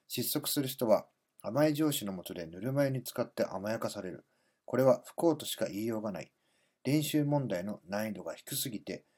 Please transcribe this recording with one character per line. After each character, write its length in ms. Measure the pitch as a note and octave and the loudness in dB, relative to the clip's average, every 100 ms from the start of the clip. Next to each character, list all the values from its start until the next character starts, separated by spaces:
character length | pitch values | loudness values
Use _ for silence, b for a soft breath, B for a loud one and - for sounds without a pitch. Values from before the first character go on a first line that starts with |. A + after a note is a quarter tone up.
| - | -8
失 220 | - A2 | -4 -2
速 200 | D3+ D3 | -2 0
す 120 | D3 | 0
る 60 | C3 | -2
人 200 | - A2 | 0 6
は、 180 | G2 - _ _ _ | 6 4 _ _ _
甘 260 | G2 B2 D#3 | -2 4 4
い 60 | |
上 180 | D3 D#3 | 4 0
司 140 | D3 G2+ | 0 -4
の 80 | |
下 200 | F#2 - | -6 -8
で 120 | F2 E2 | -8 -8
ぬ 140 | F2+ | -6
る 120 | A#2+ | -2
ま 100 | C#3 | 2
湯 60 | C#3 | 2
に 100 | C3 | 0
浸 140 | - | -4
か 100 | - | -4
っ 100 | A#2 | -4
て 120 | - G#2 | -2 -4
甘 260 | G2 G#2 | -2 -4
や 80 | A2+ | -2
か 100 | G#2+ | -4
さ 120 | G2+ | -6
れ 100 | F#2 | -8
る。 140 | - - _ _ _ - | -10 -16 _ _ _ -4
こ 120 | B2 | 4
れ 60 | |
は 180 | C3 - - | 6 4 0
不 80 | |
幸 220 | - E3+ D#3 | 2 2 2
と 100 | - | -2
し 100 | - | -4
か 120 | G#2+ | -4
言 80 | G2 | -2
い 20 | A2+ | -2
よ 140 | A2+ | -2
う 20 | |
が 100 | G#2+ | -4
な 100 | F2 | -6
い。 100 | D2+ _ _ _ _ _ | -10 _ _ _ _ _
練 180 | B2 D3+ | 2 2
習 200 | D3 D3+ | 4 2
問 240 | C#3+ D3 B2 | 4 2 2
題 160 | F2+ | -2
の 160 | G2+ G#2 F2 | -4 -8 -4
難 200 | G2+ A2 | -2 -2
易 80 | F#2 | -4
度 80 | |
が 100 | D#2+ D#2 | -8 -10
低 200 | - C#3 | -8 -6
す 140 | - | -4
ぎ 120 | - | -6
て、 220 | - D3 - | -8 -10 -10